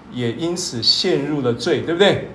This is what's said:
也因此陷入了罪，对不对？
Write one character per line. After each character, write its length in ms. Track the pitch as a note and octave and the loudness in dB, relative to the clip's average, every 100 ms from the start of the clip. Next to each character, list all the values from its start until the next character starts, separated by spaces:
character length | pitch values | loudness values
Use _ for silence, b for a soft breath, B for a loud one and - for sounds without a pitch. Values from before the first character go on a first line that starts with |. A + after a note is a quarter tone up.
| - | -14
也 200 | B2 A#2+ | -6 -4
因 220 | A#2 E3 F3 | -2 -4 -4
此 260 | - A#2+ | -6 -2
陷 440 | G#2+ - F#3+ D#3 C#3 | 0 2 2 0 0
入 160 | D3+ | 0
了 120 | B2 | 0
罪， 280 | A#2 F3+ C#3 | 0 0 0
对 120 | B2 | 0
不 60 | E3+ | 4
对？ 300 | G3 C3+ - | 4 4 -2